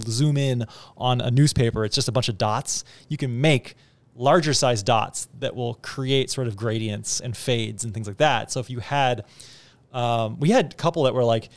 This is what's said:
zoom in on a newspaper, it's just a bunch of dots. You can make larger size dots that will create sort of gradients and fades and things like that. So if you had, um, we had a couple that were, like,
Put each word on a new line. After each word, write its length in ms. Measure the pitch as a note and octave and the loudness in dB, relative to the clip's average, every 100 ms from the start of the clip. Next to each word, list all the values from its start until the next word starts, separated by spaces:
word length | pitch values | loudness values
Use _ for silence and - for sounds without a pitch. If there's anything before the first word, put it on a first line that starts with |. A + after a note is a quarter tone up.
| A2+ | -4
zoom 300 | A2+ D3+ C#3+ | 0 2 2
in 280 | C#3 B2 A2+ - - - | 0 0 -4 -10 -20 -4
on 220 | B2+ B2 | 0 0
a 100 | A#2+ | 2
newspaper, 540 | B2 D3 - A#2 A2 | 4 4 4 2 0
it's 120 | G#2+ - | -2 0
just 120 | C3 | 0
a 40 | |
bunch 160 | A#2+ A#2+ | 0 -2
of 80 | G2 | 0
dots. 480 | G#2+ A2+ - - - - - | 0 0 -4 -6 -8 -18 -10
You 80 | D3+ | -6
can 240 | C3+ A#2+ | -4 0
make 340 | D3+ C#3 - - _ _ _ - | 4 2 0 -12 _ _ _ -2
larger 380 | C3 F3 D3+ | 4 4 4
size 280 | C3+ C3 A#2+ | 2 2 2
dots 460 | G2 A#2 G#2+ - - A2+ | 2 2 0 -6 -12 -8
that 160 | B2 - | -8 -6
will 180 | A#2+ A2+ | -6 -8
create 540 | - - C3 C3+ C3 | -10 -8 0 0 0
sort 180 | - B2 | -2 -4
of 80 | G2+ | -4
gradients 640 | A2+ A2 A2 G2+ - - | -4 -2 -4 -6 -6 -6
and 160 | B2+ A2 | -6 -6
fades 480 | - A#2+ A2 G#2+ | -2 -2 -2 -6
and 100 | A#2 | -8
things 140 | G#2+ G#2 | -8 -8
like 100 | G2 | 0
that. 340 | D3+ A#2+ G#2+ | 2 2 -2
So 80 | C#3 | -8
if 80 | A#2+ | -8
you 100 | B2 | -10
had, 460 | G#2 C#3+ C3 A#2+ - - - - - _ _ | -4 0 2 0 -6 -20 -20 -20 -20 _ _
um, 480 | C3 A#2+ A#2 A2 A2 | -4 -2 0 -2 -2
we 100 | D3 | 2
had 220 | B3+ D#3 | 4 2
a 20 | - | -2
couple 280 | E3 E3+ | -2 2
that 100 | C3 B2 | 2 4
were, 80 | |
like, 260 | A#2+ A2+ - | 2 2 0